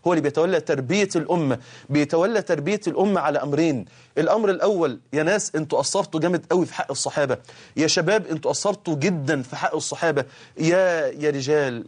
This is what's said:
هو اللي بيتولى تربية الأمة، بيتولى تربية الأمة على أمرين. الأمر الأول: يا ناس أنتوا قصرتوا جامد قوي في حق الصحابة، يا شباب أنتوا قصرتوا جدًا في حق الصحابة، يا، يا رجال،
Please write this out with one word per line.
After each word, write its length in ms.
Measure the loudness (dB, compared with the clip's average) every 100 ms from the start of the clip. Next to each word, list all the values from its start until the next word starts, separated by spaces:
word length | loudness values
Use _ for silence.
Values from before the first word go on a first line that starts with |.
| 0
هو 60 |
اللي 80 | 2
بيتولى 380 | 2 2 2 2
تربية 480 | 0 -2 0 0 0 -2
الأمة، 440 | 0 0 0 -2 -6 -20 -2
بيتولى 520 | 0 2 2 2 0
تربية 400 | 0 -2 0 -2 -2
الأمة 320 | 0 2 2
على 200 | 0 -2
أمرين. 420 | 0 0 2 0 -6 -16 -8 -2
الأمر 320 | 2 2 2
الأول: 500 | 2 2 2 0 -2 _
يا 100 | -2
ناس 320 | 2 0 -2 -4
أنتوا 220 | -2 -2
قصرتوا 400 | 0 -2 -2 -2
جامد 260 | 0 -2 0
قوي 140 | 0 0
في 80 |
حق 180 | -4 -6
الصحابة، 460 | -4 -4 -2 -2 -2 -6 -20 -12 -2
يا 100 | 0
شباب 400 | 2 2 0 0
أنتوا 240 | -4 -2
قصرتوا 440 | -2 -2 -4 -4 -2
جدًا 460 | 0 0 -2 -2
في 140 | -4 -4
حق 200 | -4 -2
الصحابة، 500 | -6 -2 0 0 -4 -10 -20 -2
يا، 480 | 2 4 4 2 -2
يا 220 | -2 -2
رجال، 560 | -2 0 2 2 -2